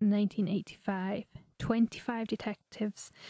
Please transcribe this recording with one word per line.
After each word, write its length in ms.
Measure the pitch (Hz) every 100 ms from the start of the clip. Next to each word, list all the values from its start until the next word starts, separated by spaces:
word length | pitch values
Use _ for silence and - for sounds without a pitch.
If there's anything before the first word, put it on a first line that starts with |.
nineteen 460 | 214 208 208 - 190
eighty-five, 760 | 202 - - - 190 185 208 - - - _
twenty-five 720 | - 226 233 - - 233 220
detectives 840 | 220 220 208 _ - 214 - - -